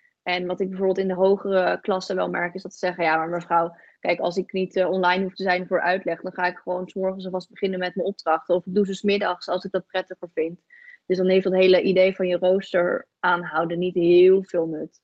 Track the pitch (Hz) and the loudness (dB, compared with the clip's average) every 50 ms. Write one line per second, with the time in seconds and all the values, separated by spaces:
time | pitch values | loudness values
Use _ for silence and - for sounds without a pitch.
0 | _ _ _ _ - 180 180 180 180 175 180 - 196 190 190 185 196 190 185 196 | _ _ _ _ -6 -4 -4 -4 -4 -4 -4 -4 -4 -4 -4 -2 0 0 0 0
1 | 190 190 185 180 190 196 202 196 - 202 196 185 180 180 180 - - - 190 185 | -2 -2 0 2 2 2 2 2 0 0 2 2 2 2 0 -2 -2 -2 -2 -2
2 | 185 - 190 185 180 175 175 175 175 175 175 190 - 185 - - - 180 175 180 | -2 -4 -4 -2 -2 -2 -2 -2 -4 -4 -6 -8 -12 -14 -10 -6 -6 -4 -2 -2
3 | 170 160 160 160 160 165 170 175 170 - 170 170 170 170 170 - - _ _ _ | 0 0 2 0 0 -2 -4 -6 -2 0 0 2 2 0 -4 -10 -20 _ _ _
4 | - - 175 170 160 175 175 190 185 - - 190 185 175 - 190 185 170 185 190 | -4 -2 -2 0 -2 -2 -2 -4 -4 -4 -4 -4 -4 -2 -2 0 0 0 0 0
5 | 180 175 180 190 196 185 - - 190 190 180 185 185 - 190 165 - 175 185 196 | 2 2 2 0 -2 -4 -6 -4 -2 -2 -2 -2 -2 -2 -2 0 0 0 0 0
6 | - 170 165 - - 185 180 - 180 180 180 - - 185 180 180 185 180 - 196 | -2 -4 -6 -6 -8 -10 -6 -4 -4 -4 -4 -6 -8 -8 -6 -6 -8 -8 -6 -4
7 | 190 190 190 196 185 185 180 180 175 - _ - 202 190 190 180 185 180 - 196 | -4 -4 -4 -6 -8 -8 -8 -8 -10 -12 _ -6 -4 -4 -2 -4 -4 -4 -4 -4
8 | 175 196 202 - - 160 160 165 - - 180 180 - 190 180 208 202 185 190 - | -4 -4 -6 -4 -2 0 0 0 0 0 -2 -2 -2 -2 0 0 0 0 -2 -2
9 | - 202 196 202 202 180 180 - - - 180 190 - 190 - 185 - _ - 185 | -2 0 0 0 0 -2 -4 -6 -6 -6 -6 -4 -4 -4 -6 -6 -6 _ -6 -6
10 | 185 - 185 - - 170 _ 165 160 165 175 - _ _ _ - - - - _ | -6 -8 -10 -16 -16 -10 _ -4 -4 -4 -6 -10 _ _ _ -20 -20 -20 -20 _
11 | _ - 185 185 185 185 185 190 190 190 185 185 185 185 185 175 - 190 185 185 | _ -2 0 2 2 4 4 4 2 2 4 4 6 6 6 6 4 4 4 4
12 | 185 190 190 - 190 180 180 175 185 185 185 196 190 - - 175 175 180 175 - | 4 4 2 0 -2 -2 -2 0 2 2 2 2 0 -2 0 0 0 0 -2 -4
13 | - _ _ _ - 180 180 175 175 175 151 160 170 165 170 170 180 180 180 185 | -6 _ _ _ -2 0 0 0 -2 -4 -4 -4 -2 -2 -2 -4 -4 -2 0 2
14 | 170 170 175 175 185 185 190 196 190 - - 175 165 165 156 151 156 156 _ _ | 4 6 6 8 8 8 6 4 2 0 -2 -2 -2 -2 -4 -8 -10 -12 _ _